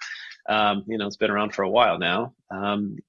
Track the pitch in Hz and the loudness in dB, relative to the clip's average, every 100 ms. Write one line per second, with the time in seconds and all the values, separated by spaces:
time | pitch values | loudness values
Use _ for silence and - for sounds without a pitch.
0 | - - - - - 107 104 101 98 110 | -14 -12 -14 -14 -2 2 4 2 -2 -4
1 | 101 101 107 104 104 - 98 110 117 85 | -4 0 0 2 0 0 2 4 4 4
2 | 87 87 113 - _ 95 101 104 104 - | 0 0 -2 -10 _ -6 -2 -2 -4 -8